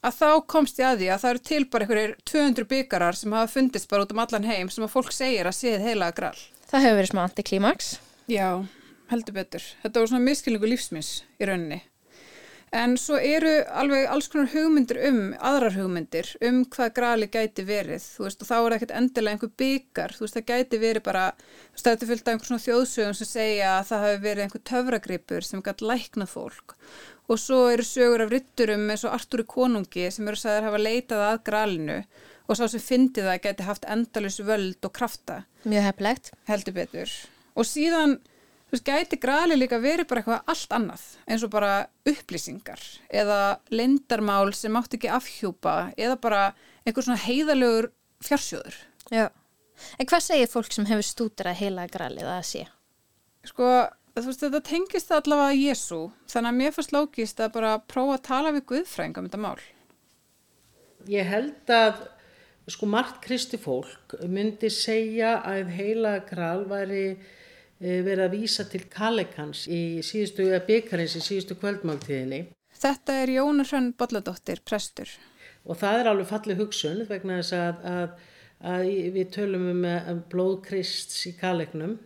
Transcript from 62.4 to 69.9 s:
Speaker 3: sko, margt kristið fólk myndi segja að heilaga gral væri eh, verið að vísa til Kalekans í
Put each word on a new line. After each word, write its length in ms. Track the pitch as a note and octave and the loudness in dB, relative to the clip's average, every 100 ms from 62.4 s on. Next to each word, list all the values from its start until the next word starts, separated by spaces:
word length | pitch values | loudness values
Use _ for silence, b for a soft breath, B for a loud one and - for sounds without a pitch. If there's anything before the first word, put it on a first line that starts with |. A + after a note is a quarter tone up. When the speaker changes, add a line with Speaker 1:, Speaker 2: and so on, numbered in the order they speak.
| b b - | b b -16
Speaker 3:
sko, 180 | - G#3 | -6 0
margt 320 | G#3+ B3+ - | 0 0 -8
kristið 400 | - B3+ - A3+ | -6 -4 -4 -8
fólk 520 | - B2+ B2 - _ - F3 | -4 -4 -4 -18 _ -10 -6
myndi 400 | F#3+ G#3 G#3 A3 | -2 -2 -2 -4
segja 640 | G#3+ - A3 A3 A3 A3 A#3 - | -2 0 0 -2 0 0 0 -2
að 240 | G3 F#3 F3 | -4 -4 -4
heilaga 480 | G3+ A3+ A3 G3+ G3 | -4 0 0 -2 -6
gral 380 | F3 E3 F3+ G3 | -6 -4 -4 -4
væri 380 | G3 G3 G3 G3 F#3+ B B B B B _ | -6 -4 -2 -4 -6 B B B B B _
eh, 180 | F3+ F3+ | -2 0
verið 200 | F#3 F#3+ | 0 2
að 120 | F#3 G3+ | 0 0
vísa 300 | A3 - G3 | -2 -4 -4
til 140 | F#3+ - | -8 -10
Kalekans 720 | - G#3+ A3+ F3+ - D3+ D3 - | -4 0 0 -2 -8 -10 -10 -6
í 340 | E3+ E3+ | -4 -2